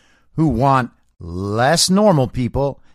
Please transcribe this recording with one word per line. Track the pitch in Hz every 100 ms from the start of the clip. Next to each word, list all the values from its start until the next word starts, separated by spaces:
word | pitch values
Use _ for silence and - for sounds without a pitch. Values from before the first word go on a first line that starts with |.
| _ _ _
who | - 160
want | 113 139 131 123 _ _ _
less | 85 90 101 110 131 165 -
normal | 190 214 151 123
people | - 117 131 139 - -